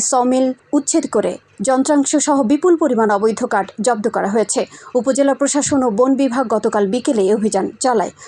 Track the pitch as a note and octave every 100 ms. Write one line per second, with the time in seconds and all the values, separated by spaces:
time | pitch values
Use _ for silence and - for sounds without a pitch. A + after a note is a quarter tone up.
0 | - B3+ B3+ B3+ C4 B3+ _ A3+ - E4
1 | - G#3+ F#3 - _ - G#3+ C4 C4+ D4
2 | C#4 D4+ D4 C#4 A3+ D4 F4+ E4 D4+ A3+
3 | G#3+ G3+ A3 G3+ A#3+ G#3+ G3 - G#3+ A3
4 | A3 F#3+ F#3 A3 G3+ C4 - - - B3+
5 | B3+ B3+ C#4 C4 C#4 C#4+ - C#4+ B3+ G3+
6 | C4 C4 C4+ B3 B3 A3 A3+ A3 G3 B3
7 | D4 A3+ F#3+ G#3+ G#3 F#3+ G3 - C4 A3+
8 | F3 -